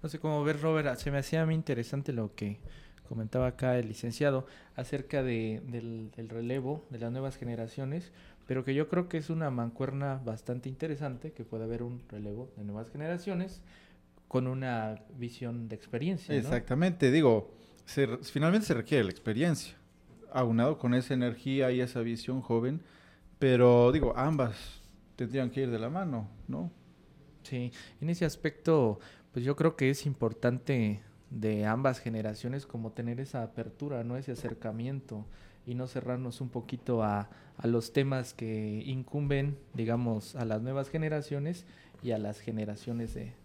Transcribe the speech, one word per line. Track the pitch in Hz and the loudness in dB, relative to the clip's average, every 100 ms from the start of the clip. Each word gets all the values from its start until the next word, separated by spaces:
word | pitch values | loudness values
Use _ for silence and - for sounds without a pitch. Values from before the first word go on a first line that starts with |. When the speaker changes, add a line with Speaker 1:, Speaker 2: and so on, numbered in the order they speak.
Speaker 1:
No | 160 | -6
sé | 156 | -2
cómo | 156 151 | 0 2
ver, | 147 147 | 2 2
Robert, | 160 156 143 123 | 4 4 2 0
se | 147 | 0
me | 143 | 0
hacía | 135 160 | 0 2
a | 160 | 4
mí | |
interesante | 160 156 120 117 139 139 | 2 0 -2 0 -4 -2
lo | 123 107 | -2 -2
que | - 104 104 - - - - - | -2 -4 -4 -10 -16 -20 -20 -10
comentaba | 117 110 127 127 | -6 -2 0 0
acá | 120 131 123 | 0 2 2
el | 117 | 0
licenciado | 107 120 110 147 131 131 - - - | -4 -6 0 2 2 -4 -16 -16 -12
acerca | 131 139 135 147 | -6 -6 -2 -2
de, | 131 117 113 110 127 | 0 0 0 -4 -6
del, | 120 117 113 110 | -8 -6 -8 -10
del | - 113 | -12 -10
relevo | 113 117 135 131 156 - | -6 -4 -2 -2 -6 -8
de | 120 | -8
las | 117 | -4
nuevas | 123 135 - | -4 -6 -6
generaciones, | 120 117 113 - 135 160 175 - - - - | -6 -6 -6 -6 -4 -4 -8 -18 -20 -20 -4
pero | 127 | -2
que | 127 | 2
yo | 135 151 | 0 2
creo | 175 180 | 0 0
que | 160 | -4
es | 147 | -2
una | 160 151 | -2 0
mancuerna | 123 117 117 131 139 139 135 | 0 -2 -2 -2 0 -2 -2
bastante | 120 110 - 123 131 | -4 -6 -4 -6 -6
interesante, | 131 160 139 143 123 156 | -6 -4 -2 -4 -6 -10
que | - | -10
puede | 113 113 | -8 -6
haber | 113 117 | -4 -4
un | 120 123 - | -4 -8 -12
relevo | 107 104 104 127 - | -10 -8 -8 -10 -10
de | |
nuevas | 104 104 117 | -8 -8 -8
generaciones | 143 156 175 185 180 185 - - - - - - - _ | -6 -4 -4 -2 -2 -4 -8 -18 -20 -20 -20 -20 -20 _
con | 131 127 | 0 0
una | 131 131 117 110 110 - 139 | -2 -2 -2 -2 -6 -12 -10
visión | 120 117 120 120 113 | -10 -6 -6 -6 -8
de | |
experiencia, | 107 - 117 160 185 - | -10 -6 -2 0 -2 0
¿no? | 143 | 0
Speaker 2:
Exactamente, | 123 123 - 127 180 175 135 | 2 -2 0 2 2 6 6
digo, | 147 143 110 - - - - | 8 8 6 2 -16 -20 -20
se | - - 131 | -6 0 2
re-, | 117 | 0
finalmente | - 147 156 208 214 | -4 2 4 4 4
se | |
requiere | 123 113 143 | 0 4 2
la | 101 | 2
experiencia, | 90 - 110 170 151 - - - - - - - | 0 -2 2 2 0 -4 -16 -20 -20 -20 -20 -4
aunado | 131 123 113 123 156 | 0 4 6 4 4
con | 127 | 2
esa | 123 123 | 2 2
energía | 131 123 117 139 135 131 | 2 2 0 0 2 4
y | 123 | 4
esa | 123 123 | 0 -2
visión | 117 117 - 131 | -2 -2 -2 -4
joven, | 123 117 120 156 - - - - - - | 2 2 2 -2 -8 -20 -20 -20 -20 2
pero, | 135 123 123 120 120 | 4 10 10 10 8
digo, | 151 123 120 | 6 2 2
ambas | 139 156 120 101 - - - - - - | 2 2 0 -2 -12 -16 -20 -20 -20 -6
tendrían | 117 135 123 | -2 0 -2
que | 127 | 0
ir | 131 | 0
de | 113 | 0
la | 113 | -2
mano, | 170 185 123 104 - - | -2 -2 -4 -6 -10 -8
¿no? | 139 170 - - - - - - - | -4 -6 -8 -20 -20 -20 -20 -20 -20
Speaker 1:
Sí, | - 127 123 - - - | -8 -4 -4 -8 -20 -6
en | 151 | -4
ese | 170 | 0
aspecto, | 165 - 156 - - 160 117 101 - - - | 0 0 -4 0 4 6 6 2 -8 -20 -8
pues | 127 | -2
yo | 123 143 | 0 2
creo | 160 | 2
que | 156 135 | 4 2
es | 139 151 | 2 -2
importante | 131 113 104 123 123 - 135 107 104 - - - | 0 -2 2 0 0 0 2 2 0 -6 -20 -12
de | 110 107 107 | -2 0 2
ambas | 107 113 135 123 | 2 2 2 0
generaciones | 123 113 107 107 123 135 135 | -4 -2 -4 -4 -6 -6 -8
como | 117 113 | -8 -6
tener | - 117 120 | -6 -6 -4
esa | 135 135 | -6 -6
apertura, | 113 - 113 - 143 131 | -6 -6 -10 -8 -6 -4
¿no? | 117 127 | -4 -4
Ese | 135 | -6
acercamiento | 123 117 113 113 110 123 139 135 107 104 - - - - | -6 -6 -6 -6 -4 -4 -6 -6 -10 -10 -16 -20 -18 -8
y | |
no | 123 127 | -6 -4
cerrarnos | 131 123 123 127 117 | -6 -4 -4 -4 -6
un | 127 | -6
poquito | 120 - 123 - 117 | -6 -6 -6 0 2
a, | 107 101 104 - - - | 4 2 -2 -12 -20 -4
a | 120 | 2
los | 117 117 | 2 2
temas | - 139 135 120 | 0 2 0 -4
que | - 113 110 107 107 135 | -8 -4 -4 -2 -4 -4
incumben, | 131 127 147 143 139 139 139 - | -6 -4 -2 2 2 2 -4 -8
digamos, | - 113 117 120 110 - 135 | -4 0 2 2 0 -4 -4
a | |
las | 113 107 | 0 0
nuevas | 120 135 135 | 0 -2 -2
generaciones | 160 156 151 143 143 147 175 - - - - | -2 0 0 -2 -2 -2 -4 -10 -20 -20 -8
y | 123 | -2
a | 107 | 0
las | 104 104 | -2 -6
generaciones | - 110 107 104 - 117 113 | -6 -4 -4 -6 -6 -4 -4
de | 120 117 - | -6 -10 -14